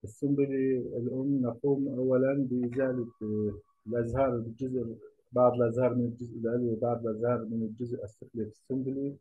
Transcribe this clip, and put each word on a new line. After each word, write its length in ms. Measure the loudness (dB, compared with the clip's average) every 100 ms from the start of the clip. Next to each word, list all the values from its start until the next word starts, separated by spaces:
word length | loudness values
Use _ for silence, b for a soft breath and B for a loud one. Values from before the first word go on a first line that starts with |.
السنبل 500 | -16 -4 0 2 2 2 0 0 -2 -4
الأم 440 | -4 -2 0 0
نقوم 460 | 0 0 0 2 0
أولًا 600 | 0 2 4 4 2 0
بإزالة، 580 | 0 -2 0 0 0 -4 -6
آه، 320 | -4 0 0 -2 -14 _ -6
الأزهار 500 | -2 0 2 2 0
بالجزء، 580 | -4 -6 -4 -2 -4 -8 -16 _ _
بعض 300 | 4 4 6
الأزهار 340 | 2 4 2 2
من 100 | 0
الجزء 320 | -2 -10 -4
العلوي 340 | -2 0 0
وبعض 360 | 0 0 0 -2
الأزهار 380 | 0 2 0 0
من 180 | -4
الجزء 400 | -4 -4 -6 -6
السفلي 420 | -8 -14 -12 -6 -6
في 60 |
السنبلي. 640 | -8 _ -4 -2 -4 -4 -8